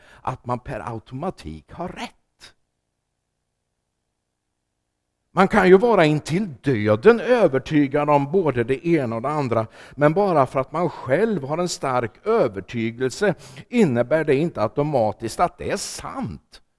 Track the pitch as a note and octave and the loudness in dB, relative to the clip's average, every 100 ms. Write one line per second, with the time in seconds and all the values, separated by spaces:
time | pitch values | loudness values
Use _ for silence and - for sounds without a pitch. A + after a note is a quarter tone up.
0 | - - - B2+ B2 B2 - A2+ F#2 A2+ | -12 -12 -10 -10 -8 -8 -8 -12 -10 -14
1 | - C3 F3+ - D#2 D#2 - - F3 - | -14 -10 -10 -10 -14 -16 -16 -14 -12 -12
2 | - _ _ _ - _ _ _ _ _ | -16 _ _ _ -20 _ _ _ _ _
3 | _ _ _ _ _ _ _ _ _ _ | _ _ _ _ _ _ _ _ _ _
4 | _ _ _ _ _ _ _ _ _ _ | _ _ _ _ _ _ _ _ _ _
5 | _ _ _ E3 G3 A3 F#3 F#3+ A#3+ G3+ | _ _ _ 2 2 4 8 8 6 4
6 | D3+ D3+ - E3+ G#3 - C#3+ A2 G#2 G#2+ | 4 2 -2 -4 -4 -6 -2 0 2 4
7 | G#3 A#3 F3 B3 E3+ C3 - D3+ C#3 D3 | 4 4 2 2 2 0 0 0 2 0
8 | D3 C#3+ C#3 F#3+ D#3 A#2+ A#2 C3+ E3+ D#3+ | 2 2 2 0 0 0 -2 -2 0 0
9 | A#2+ A2+ C3 D3+ C3 A2+ A2 - - - | 0 -4 -4 -4 -2 -2 -2 -8 -16 0
10 | D3+ E3+ G3+ D#3 B2+ C3+ B2+ D#3 E3+ - | 2 2 2 2 2 -2 -4 -4 -4 -6
11 | A#2+ D3+ A3+ F3+ C3+ E3 F3 - C#3 B2 | -2 0 0 -2 -6 -4 -4 -6 -4 -2
12 | A#2 - G#3 A3+ C3 G2 - A#2+ A2+ A#2 | -4 -6 -2 0 0 -4 -8 -4 -4 -4
13 | C3 - G3+ - - - - A#3+ E3+ A#2+ | -6 -2 -2 -2 -8 -20 -2 2 2 2
14 | B2 D#3+ D3+ C3+ E3+ G#2+ G#2+ - D3+ C3+ | 0 0 2 0 0 -4 -4 -2 -2 0
15 | G#2+ - A2+ - F3 - A#2 G3 - - | 0 -2 -8 -2 -4 -4 -8 -6 -8 -12
16 | - C4+ D3 C#2+ _ - _ | -12 -10 -10 -12 _ -20 _